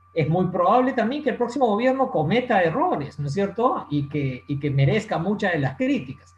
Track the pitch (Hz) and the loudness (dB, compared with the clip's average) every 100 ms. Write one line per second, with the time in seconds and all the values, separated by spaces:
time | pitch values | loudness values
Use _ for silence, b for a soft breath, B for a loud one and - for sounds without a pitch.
0 | _ 170 151 175 185 185 175 247 254 254 | _ -2 0 2 0 2 4 4 2 0
1 | 214 294 262 208 233 285 240 208 254 269 | 0 0 -2 -2 -2 0 0 2 2 2
2 | 262 156 151 226 247 202 170 226 359 202 | 0 0 2 0 2 2 2 2 0 -2
3 | 120 - 143 170 196 - 254 359 - 147 | -4 -6 -6 -2 -2 0 0 0 -4 -4
4 | 143 147 135 123 - 139 143 135 139 208 | -2 -2 -4 -4 -6 -4 0 2 4 2
5 | - 156 175 214 202 165 131 - 262 269 | 0 -4 -2 -2 0 0 -2 -2 -2 -2
6 | - - - | -4 -14 -18